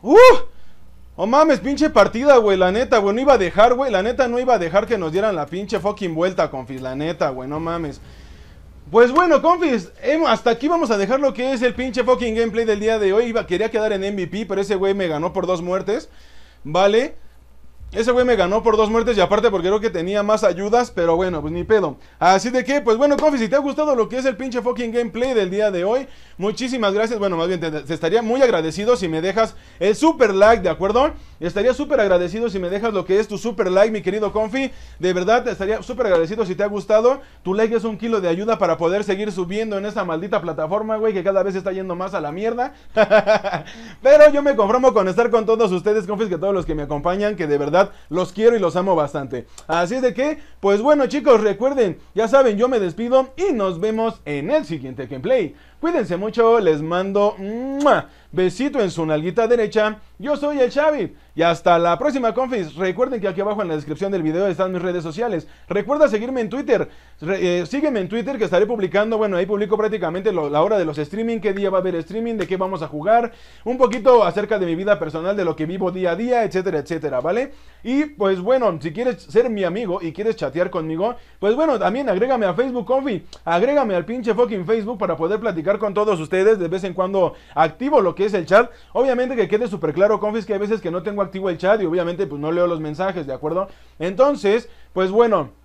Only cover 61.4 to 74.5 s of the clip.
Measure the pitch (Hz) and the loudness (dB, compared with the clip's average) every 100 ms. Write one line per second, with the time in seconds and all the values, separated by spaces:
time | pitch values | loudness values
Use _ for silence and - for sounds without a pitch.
61.4 | 165 170 - 170 175 170 285 269 233 220 | 0 2 2 4 4 0 0 0 -2 -2
62.4 | 262 240 165 135 185 185 254 247 196 175 | -2 -4 -6 -4 -4 -2 -2 -2 -4 -4
63.4 | 202 214 190 156 147 151 196 196 156 165 | -4 -4 -4 -4 -6 -6 -4 -2 -2 -2
64.4 | 202 165 190 185 180 175 165 151 240 180 | -2 -2 -4 -2 -4 -6 -6 -6 -4 -6
65.4 | - - - 190 202 285 294 214 240 262 | -8 -20 -6 -4 -2 2 4 2 -4 -4
66.4 | 220 247 247 214 180 - - - 151 190 | -4 -6 0 0 0 -10 -20 -14 -6 -2
67.4 | 180 175 170 269 302 240 180 226 214 262 | 0 -2 -2 -2 -2 -2 -4 -6 -6 -4
68.4 | 202 175 208 233 185 196 214 220 214 180 | 0 0 0 0 0 0 0 0 -2 -2
69.4 | 185 202 208 208 214 208 170 170 202 180 | -2 -2 -2 0 -2 -2 -4 -4 -2 -2
70.4 | 147 147 180 214 165 147 151 202 226 226 | 0 0 2 2 0 -4 -6 -4 -4 -2
71.4 | 214 196 196 190 185 170 160 208 233 226 | -4 -2 0 0 -2 -4 -6 -6 -6 -4
72.4 | 160 190 190 185 156 151 165 233 233 - | -4 -4 -4 -6 -8 -6 2 2 2 -8
73.4 | - - - 254 254 196 208 247 185 170 | -20 -14 -8 0 0 2 4 6 6 0
74.4 | 208 | -2